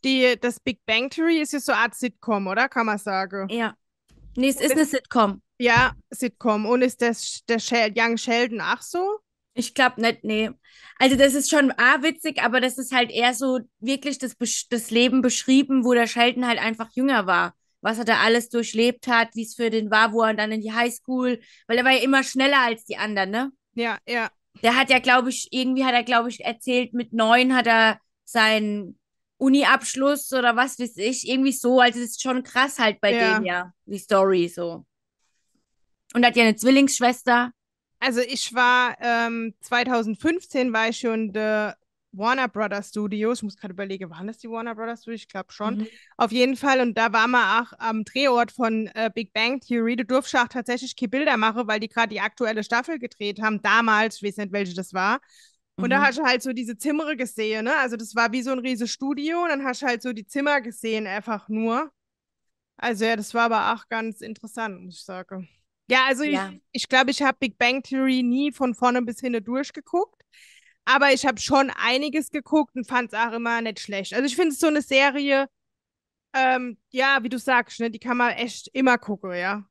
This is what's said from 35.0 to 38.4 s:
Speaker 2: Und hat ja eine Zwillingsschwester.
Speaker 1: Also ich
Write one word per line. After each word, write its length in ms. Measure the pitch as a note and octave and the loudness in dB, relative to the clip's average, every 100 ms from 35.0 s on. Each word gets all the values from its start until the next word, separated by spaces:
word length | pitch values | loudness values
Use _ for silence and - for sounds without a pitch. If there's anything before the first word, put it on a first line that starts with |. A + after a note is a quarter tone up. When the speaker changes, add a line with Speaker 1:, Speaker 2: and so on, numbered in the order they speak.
| _ _ _ _ _ _ _ _ _ _ _ | _ _ _ _ _ _ _ _ _ _ _
Speaker 2:
Und 120 | A#3+ | 2
hat 100 | A#3+ | 4
ja 80 | A#3 | 6
eine 120 | A3+ | 4
Zwillingsschwester. 960 | G#3+ A#3+ C4+ C#4 - B3 B3 - A#3+ B3 _ _ _ _ _ | 4 4 6 4 2 0 0 2 2 0 _ _ _ _ _
Speaker 1:
Also 220 | C4 A#3+ | -2 0
ich 320 | B3 A#3+ | -2 -4